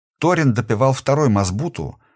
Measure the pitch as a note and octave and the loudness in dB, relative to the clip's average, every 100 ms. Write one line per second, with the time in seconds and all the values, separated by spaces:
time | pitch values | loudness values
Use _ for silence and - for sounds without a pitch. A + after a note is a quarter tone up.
0 | _ - D#3+ F3 C#3+ A2+ - G#2+ C3+ C3 | _ -4 0 2 2 0 0 0 0 0
1 | - C#3+ C#3+ G2+ F#2+ G2 E3 - C#2+ - | 0 2 2 2 0 -2 -6 -6 -10 -12
2 | _ | _